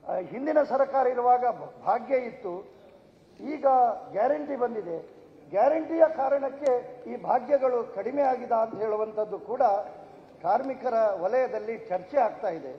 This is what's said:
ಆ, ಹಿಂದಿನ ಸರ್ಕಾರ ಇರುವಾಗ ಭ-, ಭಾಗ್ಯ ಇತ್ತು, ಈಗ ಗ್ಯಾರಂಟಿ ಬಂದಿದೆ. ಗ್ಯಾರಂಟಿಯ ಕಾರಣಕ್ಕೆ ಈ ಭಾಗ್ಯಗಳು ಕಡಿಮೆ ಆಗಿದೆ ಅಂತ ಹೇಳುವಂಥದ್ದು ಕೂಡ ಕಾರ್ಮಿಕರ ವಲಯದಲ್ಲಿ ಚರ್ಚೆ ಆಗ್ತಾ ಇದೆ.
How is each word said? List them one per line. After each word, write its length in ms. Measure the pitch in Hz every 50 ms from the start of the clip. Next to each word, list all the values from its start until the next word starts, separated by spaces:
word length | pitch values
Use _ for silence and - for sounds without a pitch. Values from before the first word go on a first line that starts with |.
| _
ಆ, 80 | - 180
ಹಿಂದಿನ 480 | 180 180 - 175 233 269 311 302 302 285
ಸರ್ಕಾರ 440 | - 240 269 269 269 - 269 262
ಇರುವಾಗ 380 | 247 254 240 240 247 247 247 247 247
ಭ-, 340 | - 151 143 143 - - -
ಭಾಗ್ಯ 300 | 170 202 247 226 - 277
ಇತ್ತು, 580 | 254 247 233 - - - 185 175 185 208 - - - - - - - - - _ _ - _ - -
ಈಗ 260 | 202 254 311 285 285 269 262 254 247 233 202 - - -
ಗ್ಯಾರಂಟಿ 440 | - 190 220 269 294 302 294 285 285
ಬಂದಿದೆ. 580 | 240 247 233 226 214 185 170 165 160 - - - - - - - - - 143
ಗ್ಯಾರಂಟಿಯ 540 | 143 196 226 277 311 320 311 - 330 330 320 311 320
ಕಾರಣಕ್ಕೆ 880 | - 269 269 277 277 269 269 269 277 294 277 247 240 - - - - - 226
ಈ 120 | 240 233
ಭಾಗ್ಯಗಳು 760 | 180 175 208 254 226 - 294 269 262 262 247 240 226 226 -
ಕಡಿಮೆ 260 | 190 202 226 262 285
ಆಗಿದೆ 400 | 285 262 254 240 240 226 233 226
ಅಂತ 140 | 220 226 -
ಹೇಳುವಂಥದ್ದು 640 | 190 214 220 214 214 220 220 214 214 214 208 196 -
ಕೂಡ 220 | - - 233 262 269 220 196 202 - - - - - - - - - - - - -
ಕಾರ್ಮಿಕರ 500 | 170 202 240 262 269 254 - 220 254 226
ವಲಯದಲ್ಲಿ 840 | 226 220 208 196 170 165 196 233 254 254 214 208 214 208 220 226
ಚರ್ಚೆ 400 | 208 - - 180 185 175 - 294
ಆಗ್ತಾ 320 | 277 240 208 - - - 196
ಇದೆ. 240 | 165 160 151 131 131